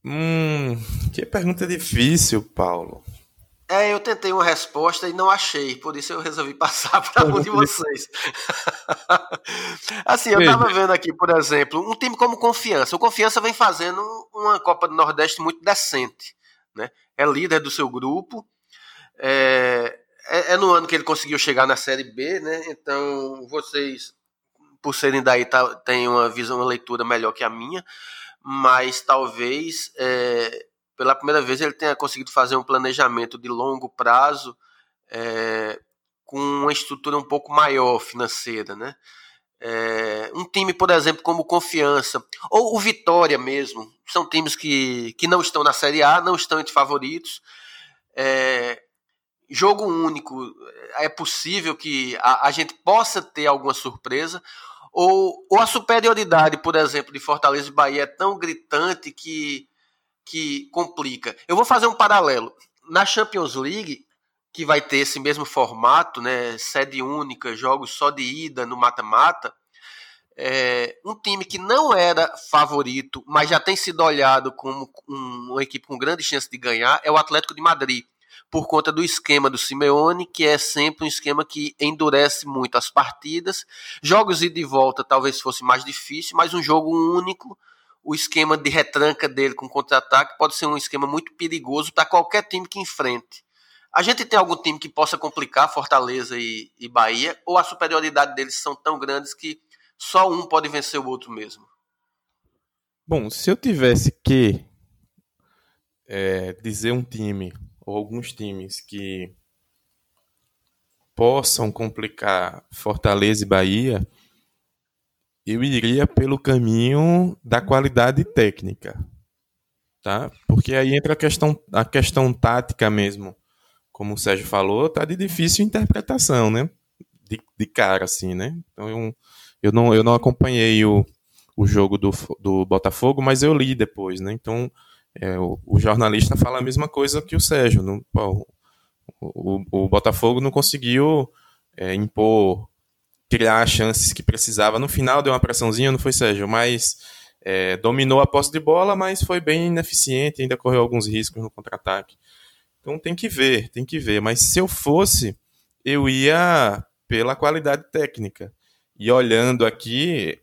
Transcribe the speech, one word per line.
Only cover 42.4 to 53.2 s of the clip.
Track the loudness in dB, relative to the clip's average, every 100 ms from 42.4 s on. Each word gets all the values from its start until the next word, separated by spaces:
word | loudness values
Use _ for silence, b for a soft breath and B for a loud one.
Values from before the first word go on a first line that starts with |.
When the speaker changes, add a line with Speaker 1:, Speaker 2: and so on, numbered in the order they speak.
| B
Speaker 2:
ou | 4 4
o | 0
Vitória | -2 0 2 4 4 2
mesmo, | -2 -6 -6 -10 -16 _ -6
são | -4 -2
times | -2 -2 -6
que, | -2 -2 -2 -4 -8 -6
que | 0
não | 2
estão | 0 0
na | 0
Série | 2 0 4
A, | 4 4
não | 2 -2
estão | -2 -4
entre | 0
favoritos. | 0 0 -2 -4 -10 -12 -16 B B B B B B _ -4
É, | 0 0 0 -2 -4 -8 _ _ _ _ _ _ _
jogo | 0 2 2 0
único, | 0 -2 -4 -12 -12 -14 -16 -20 -20 -12 -4
é | -4
possível | -4 -8 -6 -4 -4 -4 -8
que | -6 -6 -6 0
a, | 2 4 2
a |
gente | 0 -6 -4
possa | 2 4 2 -4